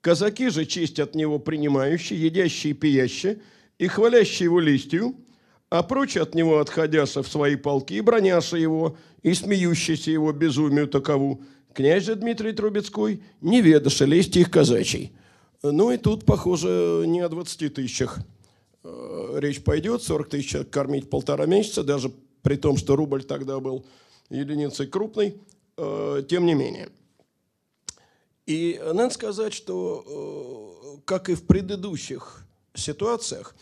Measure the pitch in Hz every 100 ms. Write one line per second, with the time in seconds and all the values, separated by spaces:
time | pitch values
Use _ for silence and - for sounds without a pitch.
0 | - 170 202 208 254 156 151 175 160 160
1 | 143 156 156 147 147 156 147 139 135 165
2 | - 190 160 165 180 - 151 143 156 135
3 | 127 - 185 214 - _ _ _ 180 190
4 | 226 240 214 - 175 175 160 135 - 165
5 | 233 262 - _ _ _ _ 165 170 269
6 | 277 196 151 165 165 156 147 - 156 156
7 | 139 - 135 156 143 143 147 143 135 190
8 | 220 233 190 175 - 170 160 160 160 151
9 | - _ - 180 185 202 175 165 - 160
10 | - 160 156 143 160 131 151 143 147 143
11 | 139 147 139 139 - - _ - 135 175
12 | 185 220 226 226 220 208 214 208 202 214
13 | 214 202 - _ 160 240 190 151 135 -
14 | 139 165 196 175 175 175 139 120 180 -
15 | - - _ _ _ _ 147 147 220 247
16 | - 220 - - - 175 175 180 85 85
17 | 82 170 175 165 175 - 151 - 127 -
18 | 127 - - _ _ _ _ _ - 62
19 | 62 82 98 139 143 139 - 151 170 240
20 | - 156 147 143 135 147 - 143 135 139
21 | 139 143 139 143 151 190 208 - 147 143
22 | 127 - _ _ - 139 151 135 - 139
23 | 151 135 135 143 135 135 131 131 131 _
24 | _ _ _ 131 139 147 147 139 139 190
25 | 214 214 208 202 _ _ _ - 156 156
26 | - 143 139 175 175 151 131 - - _
27 | _ _ _ _ _ _ _ _ - -
28 | _ _ _ _ - 156 170 165 120 180
29 | 247 247 107 143 214 - - 185 180 160
30 | - 147 151 147 127 123 107 85 135 143
31 | - 190 185 170 - 185 185 202 196 160
32 | - 135 - - - _ _ - - 147
33 | 208 233 - - - _